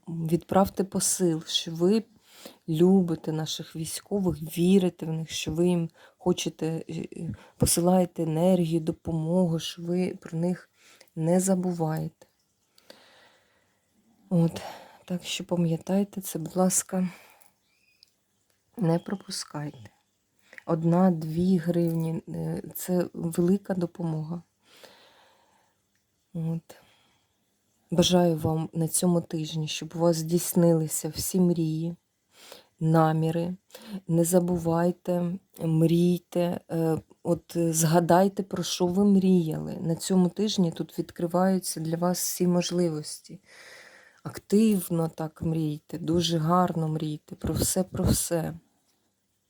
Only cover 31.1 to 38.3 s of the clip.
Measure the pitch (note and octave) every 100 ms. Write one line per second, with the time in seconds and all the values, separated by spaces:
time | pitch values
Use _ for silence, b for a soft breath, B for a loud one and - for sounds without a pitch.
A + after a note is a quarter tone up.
31.1 | - - F#3 F3+ E3+ D#3+ D#3 E3 E3+ _
32.1 | _ _ B B B B - D#3+ D#3+ D#3+
33.1 | D#3+ D#3+ E3 E3+ F#3 _ B A3+ F#3+ -
34.1 | E3 E3+ F3+ F3 F3 E3 E3 F3 F3 -
35.1 | F3 F3 F3+ _ - E3 D#3+ E3 E3+ F3
36.1 | F3 - F3 F3 - - E3 D#3+ D#3 -
37.1 | _ - E3 - E3+ E3 D#3+ E3 E3+ E3
38.1 | F3 G3